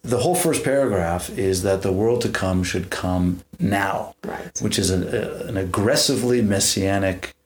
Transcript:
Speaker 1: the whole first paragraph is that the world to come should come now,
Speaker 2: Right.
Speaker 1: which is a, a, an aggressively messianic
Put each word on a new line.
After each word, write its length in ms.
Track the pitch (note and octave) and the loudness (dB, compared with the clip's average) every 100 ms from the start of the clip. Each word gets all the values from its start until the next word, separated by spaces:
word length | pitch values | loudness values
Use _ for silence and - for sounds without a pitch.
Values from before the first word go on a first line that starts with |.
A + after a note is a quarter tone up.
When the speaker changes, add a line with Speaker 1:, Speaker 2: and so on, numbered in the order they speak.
Speaker 1:
the 160 | - A#2 | 0 0
whole 180 | C#3+ F3 | 2 2
first 260 | E3+ C3+ | 2 0
paragraph 640 | C#3 C#3 C3+ G2 E2+ F2 - | 2 2 2 2 0 -2 -4
is 320 | A2 F#2+ F#2 | -2 0 2
that 180 | G2 F#2+ | 0 0
the 100 | G2 | 0
world 280 | F#2 A2 A#2+ | 2 2 2
to 60 | A2 | 0
come 340 | - F#2+ F#2 | -2 0 0
should 260 | F2+ F#2 F2+ | 0 -4 -4
come 500 | - F2+ F2+ F2+ F2+ - - | -4 -2 0 0 -2 -10 -4
now, 560 | - G2 G2 - - - | 0 0 0 -2 -8 -12
Speaker 2:
Right. 320 | - - - - | -10 -10 -10 -4
Speaker 1:
which 160 | G#2+ G2+ | -2 0
is 120 | F#2 | 0
a, 80 | F#2 F2 A#2 - - | 0 0 -2 -4 -6
a, 40 | - | -6
an 80 | G#2 | -4
aggressively 840 | F#2 F2+ G#2 D3 - C3 B2 B2 | -2 0 2 2 2 2 2 2
messianic 920 | G#2 G2 - - G2 G2 F#2+ F#2 - - | 4 2 2 2 2 2 0 -2 -8 -16